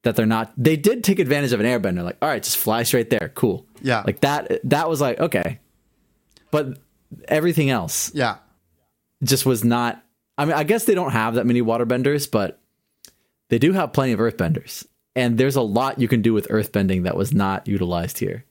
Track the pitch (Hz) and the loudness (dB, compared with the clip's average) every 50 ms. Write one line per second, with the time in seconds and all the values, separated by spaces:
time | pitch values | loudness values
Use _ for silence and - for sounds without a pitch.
0 | - 120 113 - 110 107 113 110 113 - - - 120 160 160 151 143 202 247 240 | 0 0 0 2 2 2 2 0 -2 -6 -6 2 2 2 2 4 2 2 0 2
1 | 220 - 196 190 170 123 143 143 143 127 123 104 104 120 127 117 98 98 90 87 | 2 0 2 2 2 0 2 0 2 0 2 2 2 2 2 0 0 0 -2 -2
2 | 85 87 - _ - 156 139 110 - - - - - 113 110 117 117 - - 123 | -4 -6 -4 _ -2 -2 -2 -4 -4 -4 -4 -2 -2 0 0 0 0 0 0 0
3 | 117 - 127 104 - - _ - - 113 76 - - _ _ - - 131 120 110 | 0 0 -2 -2 -2 -6 _ 0 0 0 0 -2 -8 _ _ -6 -2 -2 -2 0
4 | 95 104 98 - - 139 143 147 - - - - - 127 139 147 160 170 160 135 | 0 -2 -2 0 0 0 0 -2 -2 -4 -4 -4 0 0 0 0 0 -2 0 0
5 | 147 131 117 - 165 170 - 98 - - 117 - _ _ _ _ _ _ _ _ | 0 -2 0 -2 -2 0 0 -2 -2 -2 -6 -8 _ _ _ _ _ _ _ _
6 | _ _ _ _ _ _ _ _ _ _ - 151 147 131 131 - _ _ _ _ | _ _ _ _ _ _ _ _ _ _ -2 -2 -2 -2 -10 -14 _ _ _ _
7 | _ _ - - - - - 156 160 175 170 160 147 139 131 110 85 80 - - | _ _ -20 -20 -4 -2 -2 0 2 2 2 2 2 2 0 0 -2 -4 -6 -6
8 | - - - 151 127 113 98 - _ _ _ _ _ _ _ _ _ _ _ _ | -6 -6 -2 -2 -2 -2 -2 -8 _ _ _ _ _ _ _ _ _ _ _ _
9 | _ _ _ _ 139 117 131 131 - 135 127 110 107 120 120 120 120 117 - - | _ _ _ _ 0 0 0 2 2 0 0 2 2 2 2 2 0 -4 -4 -8
10 | _ _ _ _ _ _ _ - 147 156 156 156 147 151 220 226 - - 208 180 | _ _ _ _ _ _ _ -2 0 0 0 0 2 0 0 2 2 2 2 2
11 | 175 135 110 113 110 117 113 123 113 123 120 123 120 113 113 120 120 113 123 123 | 0 0 0 0 0 0 0 0 0 2 2 2 2 0 0 0 0 0 0 0
12 | 127 139 147 147 143 - - 110 98 87 - _ _ _ _ _ _ _ _ _ | 0 0 0 -2 -4 -2 -2 -2 -2 -2 -6 _ _ _ _ _ _ _ _ _
13 | - - _ _ _ _ _ _ _ _ 120 113 131 165 190 190 165 123 - 147 | -20 -20 _ _ _ _ _ _ _ _ 0 2 4 2 2 2 -2 0 0 0
14 | 135 131 113 98 113 113 - - 92 82 78 - - - - - - _ _ _ | 0 0 0 0 0 -2 0 -2 -2 -2 -2 -4 -4 -10 -16 -16 -16 _ _ _
15 | _ _ _ 127 127 120 117 113 127 139 131 135 117 107 98 117 131 135 - - | _ _ _ -2 0 0 2 2 2 2 2 0 -2 0 0 0 -2 -2 0 -2
16 | 123 110 123 117 104 117 110 104 - - - 110 107 - - 104 98 95 95 92 | 0 2 2 2 4 2 2 2 0 0 -2 -2 -2 0 0 0 2 2 2 0
17 | 90 90 - - 98 - - 101 101 98 98 95 - - 101 95 90 87 87 85 | 0 -2 -2 -2 -2 0 2 2 2 0 -2 -4 -4 -2 -2 0 0 0 -2 -2
18 | - - - - 117 95 85 120 - _ | -4 -4 -6 -6 -6 -6 -6 -8 -14 _